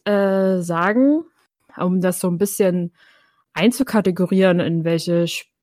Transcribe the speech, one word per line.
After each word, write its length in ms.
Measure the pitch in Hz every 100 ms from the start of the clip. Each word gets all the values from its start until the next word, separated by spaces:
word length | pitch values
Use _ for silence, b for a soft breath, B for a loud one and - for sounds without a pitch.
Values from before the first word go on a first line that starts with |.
| 208
äh, 540 | 202 196 190 190 185
sagen, 640 | 170 170 185 226 277 311 330 _ _ _ _ -
um 260 | 180 185
das 180 | 180 180
so 80 | 185
ein 80 | 175
bisschen 560 | 202 - 190 180 170 b b b b b _
einzukategorieren, 1080 | - 214 247 262 220 185 180 180 190 190 175
in 240 | 165 165
welche 400 | 165 170 170 170 170
Sp-, 220 | - - _